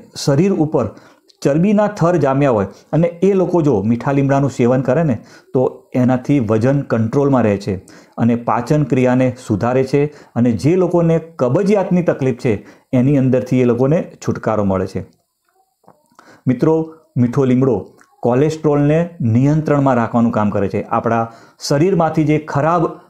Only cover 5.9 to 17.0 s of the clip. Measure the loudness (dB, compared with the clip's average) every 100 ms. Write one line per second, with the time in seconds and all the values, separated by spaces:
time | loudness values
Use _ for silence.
5.9 | -2 0 0 0 0 0 0 2 0 0
6.9 | -2 0 0 2 2 2 0 -4 -8 -10
7.9 | -20 -16 -2 0 0 -2 -2 0 0 0
8.9 | 0 2 2 0 -2 -4 -2 0 -2 0
9.9 | 0 -2 -6 -8 -2 0 0 0 2 2
10.9 | 0 0 0 -4 -4 -2 0 2 0 0
11.9 | 0 0 -2 -2 -2 -2 -4 -6 -20 _
12.9 | 0 2 2 2 0 0 0 2 2 0
13.9 | 0 -4 -10 -8 -4 -2 -2 0 -2 -4
14.9 | -8 -12 _ _ _ _ _ _ _ _
15.9 | _ _ _ -20 -8 -4 0 2 2 -2
16.9 | -12